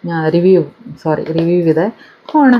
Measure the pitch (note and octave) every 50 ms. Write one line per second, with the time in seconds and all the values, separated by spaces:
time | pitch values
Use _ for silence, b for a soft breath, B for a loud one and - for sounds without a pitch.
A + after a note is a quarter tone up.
0 | - E3+ E3+ D#3+ D#3 D#3 D#3+ F3 F3 F#3+ F#3+ F3 D3+ C#3+ - _ - - D3+ -
1 | - D#3+ D#3 D3+ - D3+ D#3+ E3 E3 E3+ F3 F3+ E3+ E3 D#3 D#3 F3 A3 - b
2 | b b b b b - - D#4 C#4+ C4 B3